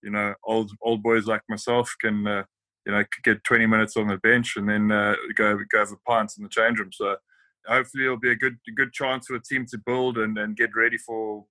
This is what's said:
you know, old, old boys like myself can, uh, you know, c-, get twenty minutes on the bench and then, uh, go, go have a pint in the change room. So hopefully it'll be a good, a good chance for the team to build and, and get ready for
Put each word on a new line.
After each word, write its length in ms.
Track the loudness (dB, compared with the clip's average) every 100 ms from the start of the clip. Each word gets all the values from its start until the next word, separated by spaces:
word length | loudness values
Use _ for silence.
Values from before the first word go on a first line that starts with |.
you 80 | -6
know, 240 | -2 -2 -4
old, 280 | -2 -2 -2 -4
old 220 | -2 0
boys 240 | 2 2 2
like 140 | -2 -2
myself 460 | -6 0 0 0 -2
can, 240 | -2 0 -2
uh, 180 | -4 -6 _ _ _ -4
you 40 |
know, 100 | -2
c-, 180 | -2 0
get 200 | 0 2
twenty 240 | 2 4 4
minutes 280 | 4 2 0
on 120 | -2
the 100 | 0
bench 380 | 4 4 2 -4
and 100 | -2
then, 240 | 2 2
uh, 220 | 2 2 0 -2 0
go, 240 | 2 2 0
go 60 | 0
have 140 | 0
a 60 | -4 0
pint 220 | 0 0 -6
in 40 |
the 60 | -8
change 300 | 0 2 0
room. 120 | -6
So 240 | -6 -4 -4 _ _ _ _ 0
hopefully 380 | 0 0 -2 -2
it'll 120 | 0
be 140 | 0
a 40 | 2
good, 220 | 0 -4 -12
a 40 |
good 200 | -4 -4
chance 360 | -2 -4 -4 -6
for 100 | -10
the 60 | -6
team 200 | -6 -6
to 100 | -8
build 400 | -4 0 0 0
and, 180 | -2 -2
and 180 | -6 -2
get 140 | -2 2
ready 220 | 0 0
for 480 | -8 -8 -6 -8 -14